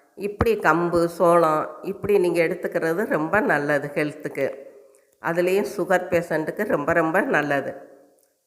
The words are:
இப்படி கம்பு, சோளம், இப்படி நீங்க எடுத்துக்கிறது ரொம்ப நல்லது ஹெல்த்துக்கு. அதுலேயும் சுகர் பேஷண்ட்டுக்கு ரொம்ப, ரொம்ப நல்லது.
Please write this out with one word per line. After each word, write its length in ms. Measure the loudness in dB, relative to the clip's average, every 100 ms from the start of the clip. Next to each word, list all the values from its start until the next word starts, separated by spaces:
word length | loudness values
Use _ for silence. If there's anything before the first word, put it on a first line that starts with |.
| _ -12
இப்படி 420 | -8 -2 0 2
கம்பு, 480 | 2 2 2 2 0
சோளம், 720 | 2 4 6 6 2 -2 -8
இப்படி 360 | -10 -6 2 2
நீங்க 260 | 2 2
எடுத்துக்கிறது 600 | 0 -2 -4 -2 -2 -2 0
ரொம்ப 340 | -2 0 0
நல்லது 520 | 2 0 2 -2 -2
ஹெல்த்துக்கு. 600 | -4 -4 -4 -10 -4 -6 -6 -16 -20 -20 _ _ _
அதுலேயும் 440 | -4 -2 0 0 -2 -4
சுகர் 300 | 0 0 0
பேஷண்ட்டுக்கு 560 | -2 0 -4 -4 -4 -2
ரொம்ப, 280 | -2 0
ரொம்ப 280 | 0 2 0
நல்லது. 540 | 0 0 0 -2 -4 -10 -16 -20 _ _ _ _